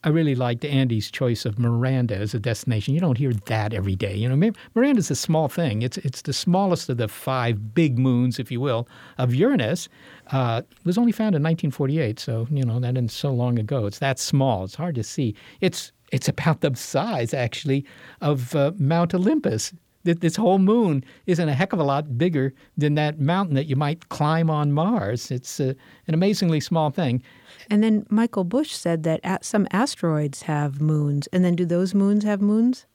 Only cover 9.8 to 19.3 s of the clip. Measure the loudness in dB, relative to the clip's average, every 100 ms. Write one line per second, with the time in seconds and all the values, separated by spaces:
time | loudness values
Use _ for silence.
9.8 | -6 -18 -20 -20 -4 0 0 -2 -6 _
10.8 | -2 2 2 2 0 2 0 0 -2 -2
11.8 | -2 0 -2 -4 -6 -4 -2 -2 0 0
12.8 | -2 -2 -2 -4 -2 0 0 0 -2 -2
13.8 | -4 -2 -2 -2 0 2 2 0 -4 -6
14.8 | -4 -4 -4 -2 -2 -4 -16 -2 -2 -2
15.8 | -14 _ _ -2 -2 0 0 2 0 -2
16.8 | -2 -2 0 -2 -2 -2 -2 -4 -2 -2
17.8 | -2 -18 -20 -4 -2 -2 -2 0 0 2
18.8 | 0 2 2 2 2